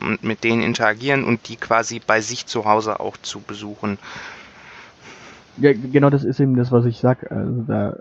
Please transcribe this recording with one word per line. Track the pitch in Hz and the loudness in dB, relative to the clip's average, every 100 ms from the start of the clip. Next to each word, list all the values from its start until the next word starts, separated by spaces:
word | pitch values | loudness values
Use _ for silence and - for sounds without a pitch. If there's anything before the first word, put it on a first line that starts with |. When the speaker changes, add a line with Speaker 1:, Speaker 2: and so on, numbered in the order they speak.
Speaker 1:
und | - 107 | -6 -4
mit | 113 110 | -4 -2
denen | 117 117 | 0 0
interagieren | 117 117 110 107 131 139 | 0 0 0 -2 -2 -2
und | 120 117 - | 0 -2 -4
die | 117 | -12
quasi | - 113 113 117 | 0 0 0 -6
bei | - 110 | 0 0
sich | 107 123 - | 0 -8 -6
zu | 117 | -4
Hause | 107 107 107 101 | 2 2 2 -4
auch | 104 - | -6 -8
zu | - 110 | -12 -14
besuchen. | 104 101 104 104 104 98 - - - - - - - - - - - - - - - - | -14 -12 -12 -8 -6 -6 -8 -16 -16 -18 -20 -20 -20 -20 -20 -20 -20 -20 -20 -20 -20 2
Speaker 2:
Ja, | 143 | 4
genau | 117 127 143 143 | 4 2 4 6
das | 139 | 4
ist | - 131 | 2 2
eben | 135 127 | 2 2
das, | 123 | 4
was | 120 | 4
ich | 120 117 | 4 2
sag. | 123 127 - | 0 0 -2
Also | 107 110 123 | -4 -2 -4
da, | 110 107 104 - | -2 -2 -2 -4